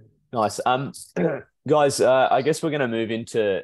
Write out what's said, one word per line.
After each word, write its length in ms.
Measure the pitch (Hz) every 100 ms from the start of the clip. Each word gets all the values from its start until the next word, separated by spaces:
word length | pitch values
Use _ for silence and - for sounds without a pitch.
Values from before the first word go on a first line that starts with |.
| 113 _ _
Nice. 280 | 120 104 -
Um, 280 | 120 131 139 - - -
<clears throat> 520 | 170 139 - _ -
guys, 340 | 151 147 -
uh, 260 | 104 110 123
I 140 | 127
guess 180 | 135 156
we're 80 | 160
gonna 180 | 147 127
move 220 | 113 110
into, 540 | 113 110 120 104 95